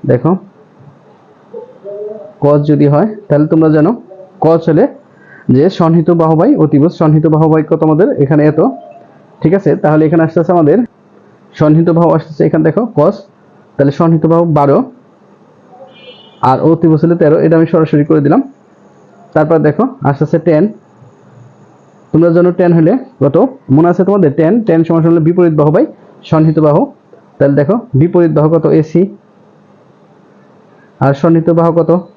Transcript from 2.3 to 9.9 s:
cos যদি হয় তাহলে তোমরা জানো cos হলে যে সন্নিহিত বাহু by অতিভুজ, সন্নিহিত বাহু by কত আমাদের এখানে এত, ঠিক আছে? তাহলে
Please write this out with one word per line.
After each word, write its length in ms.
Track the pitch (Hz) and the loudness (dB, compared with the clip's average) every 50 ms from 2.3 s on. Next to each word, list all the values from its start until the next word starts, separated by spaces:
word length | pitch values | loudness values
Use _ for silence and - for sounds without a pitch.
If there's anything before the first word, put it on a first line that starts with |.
| - - | -12 -4
cos 180 | 143 143 147 147 147 151 | -2 0 0 0 0 0
যদি 160 | 151 143 147 143 147 | 0 0 2 0 2
হয় 140 | 147 196 220 214 - - - | 0 0 -2 -4 -10 -6 -4
তাহলে 180 | 147 143 151 151 | -2 0 0 0
তোমরা 160 | 165 160 160 156 151 | 0 0 2 2 2
জানো 140 | 151 151 170 240 - - - - - - - _ - | 2 0 0 -2 -4 -10 -20 -20 -20 -20 -20 _ -4
cos 200 | - 156 165 165 165 - | 0 0 0 0 0 0
হলে 140 | 156 156 240 277 - - _ _ _ _ - - - - - - 127 | 0 0 0 -2 -4 -12 _ _ _ _ -20 -20 -20 -12 -4 0 0
যে 80 | 127 147 190 185 - | 2 2 0 0 0
সন্নিহিত 320 | 180 160 165 170 160 175 170 165 | 0 2 2 0 2 0 0 0
বাহু 140 | 165 160 160 156 | 2 0 2 2
by 100 | 175 254 294 - 156 | 2 0 2 0 0
অতিভুজ, 280 | 147 151 143 135 180 - - | 0 2 0 0 0 0 0
সন্নিহিত 260 | 170 156 151 156 156 165 156 | 0 2 2 2 2 0 0
বাহু 120 | 151 160 156 | 2 2 2
by 100 | 156 160 151 - | 2 0 0 -2
কত 100 | 165 151 160 156 | -2 0 0 0
আমাদের 200 | 156 151 196 285 - - | 2 2 0 0 0 -2
এখানে 200 | 147 139 156 151 147 156 | -2 0 2 2 2 0
এত, 100 | 151 156 175 262 262 - - - - - - - - - - _ _ _ | 0 0 -2 -2 -2 -8 -18 -20 -20 -20 -20 -20 -20 -20 -20 _ _ _
ঠিক 100 | - 156 175 196 | -2 0 0 0
আছে? 120 | 196 151 - - | 0 -2 -2 0
তাহলে 200 | - 151 | 0 0